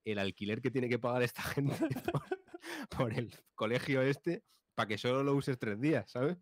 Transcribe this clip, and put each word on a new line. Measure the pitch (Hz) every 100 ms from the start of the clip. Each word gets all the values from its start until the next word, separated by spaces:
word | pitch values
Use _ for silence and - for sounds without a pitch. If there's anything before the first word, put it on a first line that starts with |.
el | 113 101
alquiler | 98 - 101 113
que | 127
tiene | 123 123
que | 120
pagar | 120 123
esta | 120 - - - 139
<laughs> | 131
gente | 302 - -
por, | - - 381 - 349 339 330 254 -
por | 120
el | 147 113 - _
colegio | - 110 123 - 131
este, | 131 127 175 170 - _ _
pa' | - 110
que | 104
solo | 123 131
lo | 139
uses | 139 139 127
tres | 110 101
días, | 147 139 95
¿sabes? | 123 139 180